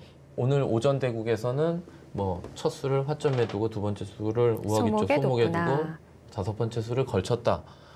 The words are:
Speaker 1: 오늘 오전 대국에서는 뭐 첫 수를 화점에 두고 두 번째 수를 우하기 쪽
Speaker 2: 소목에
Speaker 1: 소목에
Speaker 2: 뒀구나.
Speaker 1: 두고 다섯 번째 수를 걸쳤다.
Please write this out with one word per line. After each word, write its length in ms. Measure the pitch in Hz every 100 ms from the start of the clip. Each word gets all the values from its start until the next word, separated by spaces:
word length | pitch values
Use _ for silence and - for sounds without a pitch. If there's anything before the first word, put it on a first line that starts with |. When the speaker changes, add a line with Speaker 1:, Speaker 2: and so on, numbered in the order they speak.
| - - - -
Speaker 1:
오늘 260 | 123 143
오전 360 | 135 113 139 139
대국에서는 840 | 127 113 110 110 120 131 160 170 175 - -
뭐 280 | - 98 87 - -
첫 140 | 156
수를 400 | 156 139 135 135
화점에 380 | 151 151 127 113
두고 200 | 101 110
두 120 | 110
번째 240 | 104 101 101
수를 480 | - 107 113 120 107
우하기 260 | 101 107 226
쪽 60 | 214
Speaker 2:
소목에 220 | 214 294
Speaker 1:
소목에 220 | - 120 113
Speaker 2:
뒀구나. 260 | 170 170 147
Speaker 1:
두고 120 | 160 - - - -
다섯 240 | - 101 104
번째 220 | 117 113
수를 240 | 110 120 131
걸쳤다. 580 | 104 - 120 - 87 - - -